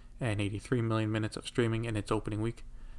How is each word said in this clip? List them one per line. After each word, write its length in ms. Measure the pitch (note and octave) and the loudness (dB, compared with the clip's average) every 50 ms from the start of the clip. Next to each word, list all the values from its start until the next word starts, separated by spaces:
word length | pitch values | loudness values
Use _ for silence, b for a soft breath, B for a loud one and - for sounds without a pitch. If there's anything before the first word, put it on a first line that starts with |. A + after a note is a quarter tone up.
| b b b b | b b b b
and 200 | C#3 A#2 G#2 G#2 | -2 0 2 2
eighty-three 420 | G#2 G2 G#2+ G2+ - - C3 A#2+ | 0 0 0 -2 -2 0 2 2
million 300 | A2+ A2+ A2+ A2 A2 G#2+ | 4 4 4 2 2 2
minutes 260 | A2 A2 G#2+ G#2 - | 2 0 0 0 -4
of 100 | - - | -6 -8
streaming 380 | - - - A#2+ A2+ A2+ A2+ A#2 | -2 2 4 4 4 4 0 0
in 100 | A#2 A2 | 0 0
its 160 | G#2 - - | 0 2 2
opening 300 | A2 G#2 - A2 G#2+ G#2 | 2 2 0 0 -2 0
week. 220 | A2 A#2 A#2 - - b b b b b b | 0 0 -2 -4 -8 b b b b b b